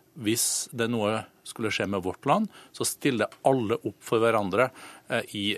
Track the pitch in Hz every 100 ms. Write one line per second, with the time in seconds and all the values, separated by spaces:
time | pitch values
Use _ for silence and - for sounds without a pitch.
0 | _ - 107 117 - - - 120 113 120
1 | 104 110 - _ - - 110 - 98 101
2 | 90 - 139 170 220 - - - 117 -
3 | 147 120 104 - 139 135 104 117 - -
4 | - 117 113 113 98 98 127 - - -
5 | - 117 - 107 101